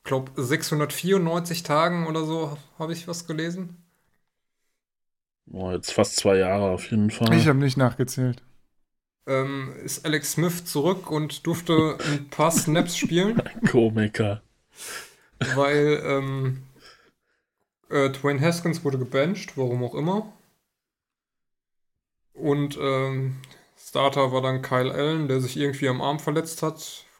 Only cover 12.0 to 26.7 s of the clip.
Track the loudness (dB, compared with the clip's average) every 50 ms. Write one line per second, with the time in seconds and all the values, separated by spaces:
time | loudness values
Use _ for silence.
12 | -2 -2 -2 -2 -4 -6 0 2 2 4 4 2 2 2 2 2 2 0 -2 -4
13 | -4 0 2 2 2 4 2 0 -2 -2 -4 -2 0 2 4 4 4 4 4 2
14 | 0 0 0 0 -2 -2 -2 -4 -8 _ _ _ _ _ _ -16 -14 -12 -12 -14
15 | -14 -16 -20 _ _ _ _ _ -4 -2 2 2 2 4 4 4 4 4 2 2
16 | 0 0 0 0 0 -2 -2 -2 -2 -2 -2 -4 -8 -16 _ -20 -20 -20 -20 _
17 | _ _ _ _ _ _ _ _ _ _ _ _ _ _ _ _ _ _ 0 2
18 | 2 2 0 -2 -2 0 0 2 2 2 0 0 -2 -2 -2 0 -2 -2 -2 -2
19 | -4 -2 0 0 2 2 0 -4 -6 -10 -4 -4 -2 -2 0 -2 -2 -4 -4 -2
20 | -2 0 0 -2 -2 -6 -12 _ _ _ _ _ _ _ _ _ _ _ _ _
21 | _ _ _ _ _ _ _ _ _ _ _ _ _ _ _ _ _ _ _ _
22 | _ _ _ _ _ _ _ -4 0 0 2 2 0 -2 -4 -4 -2 0 0 0
23 | 0 -2 -2 -2 -2 -4 -4 -6 -12 -18 -20 -20 _ _ _ _ -20 -4 0 2
24 | 2 4 4 4 2 2 2 0 0 0 -2 -2 -2 0 0 2 2 0 0 0
25 | 0 0 0 0 0 0 0 0 0 -2 -2 -2 -2 -2 0 0 0 0 0 0
26 | 0 -2 -2 -2 -2 -2 -2 -2 -2 -4 -6 -4 -4 -4